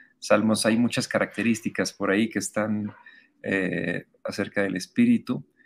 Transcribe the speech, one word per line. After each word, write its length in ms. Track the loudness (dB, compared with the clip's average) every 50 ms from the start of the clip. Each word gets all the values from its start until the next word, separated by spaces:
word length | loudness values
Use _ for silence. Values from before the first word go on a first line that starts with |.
| -20 _ _ _
Salmos, 460 | 0 2 4 4 4 4 2 4 4
hay 120 | 2 4 4
muchas 300 | 2 2 0 -2 -4 -2
características 840 | 0 -2 -2 -2 -2 -2 0 0 0 0 -2 -6 -4 -2 -4 -4 -4
por 180 | _ -2 0
ahí 180 | 2 2 2 0
que 100 | -2 -6
están, 540 | -6 -4 -4 -4 -2 -2 -2 -4 -4 -6 -10 -12 _ -20 -20 -20 _ _ _ _ -6
eh, 640 | -2 -2 -2 -2 -2 -2 -4 -4 -4 -4 -6 -8 _ _ _ _
acerca 400 | -10 -6 -6 -6 -4 -2 -2 -2
del 120 | -2 -2 -6
Espíritu, 680 | -8 -6 _ 2 4 4 4 2 2 -4 -8 -8 -8 _ _ _ _